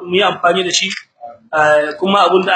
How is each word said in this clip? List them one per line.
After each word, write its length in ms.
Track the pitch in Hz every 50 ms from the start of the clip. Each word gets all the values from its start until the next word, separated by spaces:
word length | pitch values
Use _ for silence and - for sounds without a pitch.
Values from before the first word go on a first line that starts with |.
| 180
mu 100 | 180 180
yi 80 | 190 202
amfani 400 | 180 170 - - 175 175 190 185
da 80 | 175
shi. 160 | - - 190 185 - - - _ _ _ 120 117 117 117 113 -
Ah, 400 | - 156 151 151 151 151 147 151 151 -
kuma 260 | 180 190 196 202 180 170
abin 160 | 180 185 185
da 100 | 190 185